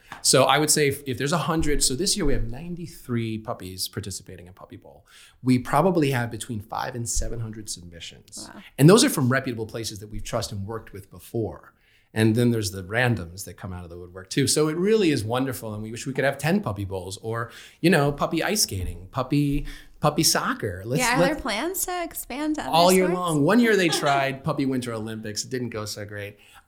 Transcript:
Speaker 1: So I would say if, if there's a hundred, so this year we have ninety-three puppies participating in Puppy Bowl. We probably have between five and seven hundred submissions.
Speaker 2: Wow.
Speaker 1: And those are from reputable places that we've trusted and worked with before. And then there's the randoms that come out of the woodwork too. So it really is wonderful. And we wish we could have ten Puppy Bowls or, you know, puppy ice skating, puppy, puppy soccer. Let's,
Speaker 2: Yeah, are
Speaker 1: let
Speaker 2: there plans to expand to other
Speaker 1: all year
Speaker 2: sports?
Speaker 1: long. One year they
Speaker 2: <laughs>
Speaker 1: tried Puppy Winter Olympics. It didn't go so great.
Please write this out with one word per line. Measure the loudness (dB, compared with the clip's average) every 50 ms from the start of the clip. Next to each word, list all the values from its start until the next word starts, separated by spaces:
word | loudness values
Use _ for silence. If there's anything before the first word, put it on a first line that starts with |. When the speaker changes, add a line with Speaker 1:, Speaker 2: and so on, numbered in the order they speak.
| _ -20 -18 -4
Speaker 1:
So | 0 4 4 6 6
I | 6 6 4
would | 4 4
say | 4 4 4 2
if, | 0 -2 -4
if | -6 -4 -2
there's | -2 0 0
a | 0
hundred, | 0 2 2 2 2 2 2 2 2
so | 2 0
this | 0 0 -2 0
year | 2 4
we | 4
have | 4 4 2 -2
ninety-three | -4 -8 -8 -10 -10 -10 -10 -12 -14 -16 -8 -4 -4 -2 -2 -2 -4 -6
puppies | -6 -8 -10 -10 -10 -12 -8 -8 -8 -6
participating | -6 -8 -8 -8 -10 -12 -12 -14 -18 -18 -18 -20
in | -20
Puppy | -20 -20 -20 -20 -20
Bowl. | -20 -20 -20 -20 _ _ -20 -20 -20 -20 _ _ 2
We | 2 2 2
probably | 2 2 2 4 4 4 4 4 2 2
have | 2 0 -2 -4
between | -6 -10 -10 -8 -8 -10
five | -10 -8 -8 -6 -6 -6 -6
and | -8 -8 -4
seven | -4 -4 -4 -4 -6 -6
hundred | -8 -8 -10 -12 -12 -12
submissions. | -12 -12 -14 -18 -18 -16 -18 -18 -18 -20 _ -20 -18 -16 -16 -16 -18
Speaker 2:
Wow. | -20 -20 -14 _ 6
Speaker 1:
And | 8 10
those | 10 10 8
are | 4
from | 2 2 2 2
reputable | 2 0 0 -4 -6 -6 -8
places | -8 -8 -8 -8 -8 -10 -10
that | -14 -12
we've | -10 -10 -8
trusted | -4 -4 -4 -4 -4 -6 -8
and | -8 -8
worked | -8 -10 -12 -14 -18
with | -18 -18 _
before. | -20 -20 -20 -8 -4 -4 -4 -4 -6 -12 -18 -20 _ _ _ _ _ _ _ _ 0
And | 4 4 4 6
then | 6 4 4
there's | 2 2 -2 -4
the | -6 -8
randoms | -8 -4 0 0 2 2 2 0 -2 -8 -12 -14 -14
that | -14 -14 -14
come | -12 -12 -10
out | -10 -8
of | -10
the | -10 -10
woodwork | -12 -14 -16 -18 -14 -4
too. | 0 0 2 2
So | 2 2 2 0
it | 0 0
really | 2 2 4 4 4 4
is | 2 2 0
wonderful. | -2 -2 0 0 -2 -4 -6 -8 -8 -8
And | -8 -8
we | -10
wish | -10 -8 -8 -6
we | -4
could | 0 0
have | 0 0 0
ten | 2 2 2 2
Puppy | 0 -2 -4 -4 -6
Bowls | -6 -6 -8 -8 -8 -12 -10
or, | -8 -6 -6 -6 -6 -8 -12 -18 -20 -20 -12 _
you | 2 4
know, | 6 6 4 2 2
puppy | 0 -2 -2 -2 -2
ice | 0 0 0 0 0
skating, | -2 -2 -6 -6 -6 -8 -10 -14 -8
puppy, | -6 -6 -2 0 0 2 2 2 0 -2 -4 -4 -10 -12 -18 -20 -12 0
puppy | 0 2 2 4 2
soccer. | 4 2 2 0 0 -4 -4 -4 -6 -6 -6 -6
Let's, | -2 0 0
Speaker 2:
Yeah, | 2 2 4 4
are |
Speaker 1:
let | 4 4 2
Speaker 2:
there | -2
plans | -4 -4 -4 -2 -4 -4 -4 -4 -4 -4
to | -4 -6 -6
expand | -6 -8 -12 -12 -10 -8 -6 -4 -2 -2
to | -4
other | -4 0
Speaker 1:
all | 4 6 6 8
year | 6 6 4 4
Speaker 2:
sports? | 2 0
Speaker 1:
long. | 0 0 2 2 4
One | 6 6 6
year | 6 6 4
they | 4 4 2
Speaker 2:
<laughs> | 2 0 2
Speaker 1:
tried | 2 2 2 2 0 -2 -4 -4
Puppy | -4 -2 0 0
Winter | 0 0 -2 -4 -4 -6
Olympics. | -6 -6 -6 -8 -8 -8 -8 -8 -8 -8
It | -6
didn't | -6 -6 -6 -6
go | -6 -8 -8
so | -8 -8 -10 -10
great. | -10 -10 -10 -12 -12 -14 _ _ _ -20 -20 _